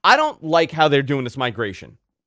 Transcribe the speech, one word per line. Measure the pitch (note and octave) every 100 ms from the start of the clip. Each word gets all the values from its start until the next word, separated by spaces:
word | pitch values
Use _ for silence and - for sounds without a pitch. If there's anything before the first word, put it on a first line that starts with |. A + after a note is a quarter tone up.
I | F#3 C#4
don't | D#4 -
like | D#3 E3 E3
how | D#3+ D3+
they're | C#3
doing | C#3 C#3
this | B2 C3+
migration. | B2 G#2 G#2 F#2 A#1+ - _ _